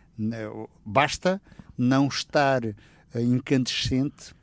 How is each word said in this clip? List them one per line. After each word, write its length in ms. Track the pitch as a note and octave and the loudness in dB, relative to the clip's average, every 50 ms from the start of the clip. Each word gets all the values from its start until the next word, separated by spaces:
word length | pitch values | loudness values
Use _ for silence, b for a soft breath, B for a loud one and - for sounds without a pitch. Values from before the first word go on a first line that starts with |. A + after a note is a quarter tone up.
| b b b - | b b b -6
N-, 180 | G#2+ A2+ A#2 A2+ A2 G#2+ - A2 A2 - _ _ - | -4 -4 -4 -6 -8 -10 -10 -12 -14 -14 _ _ -8
basta 560 | A2 G2+ C3 D3 - - - - F#3 F#3+ G3 - b b b b b b | -2 2 2 2 2 0 -2 -2 -2 -2 -2 -6 b b b b b b
não 300 | b B2 B2 C3+ C3+ C#3+ | b 2 4 4 4 2
estar, 560 | C3 - - - - - D3+ C#3 C3+ C3+ B2+ A#2 | 2 0 -6 -4 -2 0 2 4 4 2 0 -2
eh, 80 | A2 G2+ b b b b b b b b | -4 -8 b b b b b b b b
incandescente 1200 | A#2+ A#2+ B2 B2 C3 C3 - C#3+ C3 B2 - - - - - C3 B2+ C#3 D3 - - - - - _ | -2 0 2 0 0 0 2 2 2 2 0 -4 -4 -2 -2 -2 -2 -2 -4 -6 -12 -20 -20 -18 _